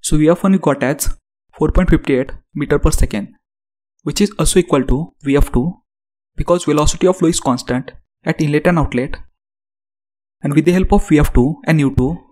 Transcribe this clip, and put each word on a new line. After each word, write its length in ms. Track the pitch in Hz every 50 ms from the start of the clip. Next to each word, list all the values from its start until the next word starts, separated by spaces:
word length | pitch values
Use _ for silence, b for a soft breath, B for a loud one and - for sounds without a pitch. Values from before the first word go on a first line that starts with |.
So 160 | _ - -
V 120 | 151 151 156
F 140 | 170 180 -
one 100 | 190 196
we 60 | 190
got 240 | - 156 139 143 -
as 320 | 123 151 151 - - - - _ _ _ _ _ _ _ -
four 120 | 156 156
point 200 | - - 185 175
five 200 | 165 156 - -
eight 220 | 143 123 131 - - - _ _ _
meter 240 | 147 147 - 120 113
per 120 | - 156
second, 440 | 151 - - - - 107 101 - - _ _ _ _ _ _ _ _ _ _ _ _ _ _
which 180 | 147 147 -
is 120 | 202 196 - -
also 220 | 165 - - 190
equal 240 | 175 - - 143 127
to 280 | - 123 135 165 - _ _ -
V 140 | 139 139
F 160 | 143 139 - -
two, 220 | 123 123 170 185 _ _ _ _ _ _ _ _ _ _ _ _
because 280 | - - - 175 175 -
velocity 420 | - 147 147 151 147 - - -
of 120 | 180 180 -
flow 100 | 170 160
is 120 | 170 -
constant 520 | - 135 127 123 - - 123 127 135 - - - _ _ _ _ _
at 160 | - 160 -
inlet 260 | 160 147 147 151 151
and 120 | 180 175 165
outlet. 380 | 143 - - 123 127 156 - - - - _ _ _ _ _ _ _ _ _ _ _ _ _ _ _ _ _ _ _ _ _ _ -
And 120 | 147 143
with 100 | 151 151
the 80 | 165 180
help 200 | 185 190 - 202
of 160 | 202 - -
V 100 | 156 147
F 140 | 147 - -
two 280 | 127 120 139 160 - -
and 140 | - 160 156
U 140 | 143 135 135
two 240 | - 127 135 170 175 - _